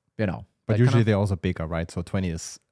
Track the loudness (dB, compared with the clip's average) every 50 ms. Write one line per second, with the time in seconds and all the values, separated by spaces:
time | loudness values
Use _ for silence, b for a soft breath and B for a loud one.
0 | _ _ _ -4 -4 -4 -4 -6 -10 -16 _ _ _ 0 2 4 4 6 6 4
1 | 4 4 2 2 2 0 -2 -2 -2 -2 -2 -4 -4 -4 -4 -4 -4 -4 -6 -8
2 | -6 -4 -4 -4 -2 -4 -4 -6 -10 -12 -16 -18 _ _